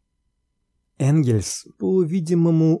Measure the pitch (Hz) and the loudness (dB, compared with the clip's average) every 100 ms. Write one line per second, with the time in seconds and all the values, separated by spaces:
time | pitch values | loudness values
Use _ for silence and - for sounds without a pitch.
0 | _ _ _ _ _ _ _ _ _ - | _ _ _ _ _ _ _ _ _ -4
1 | 135 156 127 110 - - - - 190 190 | 0 2 2 0 -2 -10 -14 -8 -2 0
2 | 160 185 160 175 165 165 160 160 | 0 -2 -2 0 2 2 2 0